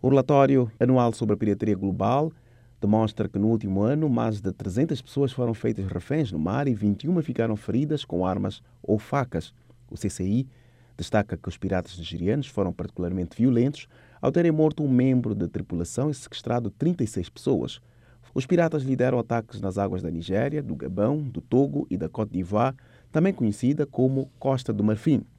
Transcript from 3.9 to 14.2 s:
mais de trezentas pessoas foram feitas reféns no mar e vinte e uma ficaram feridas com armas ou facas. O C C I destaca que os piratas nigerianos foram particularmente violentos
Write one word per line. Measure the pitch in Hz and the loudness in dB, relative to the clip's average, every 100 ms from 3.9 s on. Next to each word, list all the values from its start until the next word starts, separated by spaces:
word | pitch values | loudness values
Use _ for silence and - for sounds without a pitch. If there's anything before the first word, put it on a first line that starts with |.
| 147 156 | 2 0
mais | 117 117 107 | 0 0 -2
de | 98 | -6
trezentas | 92 104 90 160 147 | -6 -6 -2 0 -2
pessoas | - - 139 | -6 -2 -2
foram | 131 120 | 0 -4
feitas | 113 117 107 98 | -2 -4 -2 -4
reféns | - - 151 131 | -6 -4 -2 -2
no | 85 | -2
mar | 78 113 139 | -2 0 0
e | |
vinte | 113 104 101 | 0 0 0
e | 143 | 0
uma | 175 | -2
ficaram | 151 120 117 107 | -2 -2 -2 -2
feridas | - 110 147 151 - | -2 -2 -2 -4 -4
com | 87 92 | -2 0
armas | 92 98 - - _ | 0 -2 -6 -18 _
ou | - 107 | -2 -2
facas. | - 143 123 - - _ _ - - | 0 -2 -2 -4 -8 _ _ -20 -16
O | - | -6
C | 101 | -6
C | - | -4
I | 92 110 135 - - _ _ - | -2 0 -2 -10 -20 _ _ -12
destaca | - 110 101 90 | -2 0 0 -4
que | - | -8
os | - | -8
piratas | 95 92 90 87 | -2 -2 -4 -12
nigerianos | 80 85 90 139 135 | -10 -4 -2 -2 -2
foram | - 90 | -2 -2
particularmente | - 90 - 87 92 90 - | -2 -8 -4 -4 -2 -4 2
violentos | 120 117 127 143 - - - - | 2 4 2 -2 -16 -20 -20 -4